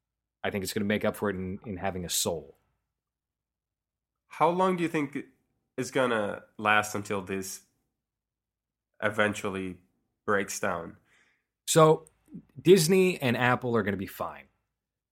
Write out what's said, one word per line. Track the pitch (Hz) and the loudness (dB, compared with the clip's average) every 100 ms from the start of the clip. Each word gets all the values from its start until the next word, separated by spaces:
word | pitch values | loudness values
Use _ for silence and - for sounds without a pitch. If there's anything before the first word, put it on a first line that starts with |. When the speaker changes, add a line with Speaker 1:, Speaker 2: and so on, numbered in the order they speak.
| _ _ _ _ | _ _ _ _
Speaker 1:
I | 98 | -6
think | 101 | -6
it's | 92 | -4
gonna | 113 | -4
make | 101 104 | -2 0
up | 107 - | 0 -2
for | 104 | -4
it | 92 | -4
in, | 92 98 | -6 -10
in | - 95 | -10 -6
having | 98 92 | -6 -6
a | 85 | -4
soul. | - 104 80 71 - _ _ _ _ _ _ _ _ _ _ _ _ _ _ _ _ _ | -4 -2 -4 -8 -20 _ _ _ _ _ _ _ _ _ _ _ _ _ _ _ _ _
Speaker 2:
How | - 156 | 0 2
long | 175 185 180 | 4 2 2
do | |
you | 160 | -2
think | 160 139 139 - _ _ _ _ - | -2 -4 -6 -12 _ _ _ _ -8
it's | 123 | -4
gonna | 139 123 113 101 98 - - | 0 2 0 -2 -6 -12 -4
last | 107 107 104 | 2 2 2
until | 104 101 104 | -4 -4 -6
this | 95 95 95 - _ _ _ _ _ _ _ _ _ _ _ _ _ - | -4 -8 -8 -12 _ _ _ _ _ _ _ _ _ _ _ _ _ -6
eventually | 104 101 104 101 104 95 92 87 _ _ _ _ - | -4 0 0 0 -6 -6 -8 -10 _ _ _ _ -2
breaks | 101 98 - | -2 -2 -4
down? | 104 87 85 - _ _ _ _ _ _ - | -4 -4 -8 -16 _ _ _ _ _ _ 0
Speaker 1:
So | 165 160 160 - _ _ - - 139 | 6 6 4 -2 _ _ -20 -20 -2
Disney | 160 190 160 190 185 170 | 6 8 8 4 4 2
and | 131 | 0
Apple | 117 123 123 127 117 | 2 2 2 2 0
are | |
gonna | 104 95 | 0 -2
be | 92 | -6
fine. | - 87 71 69 _ _ _ _ _ _ | -8 -10 -10 -20 _ _ _ _ _ _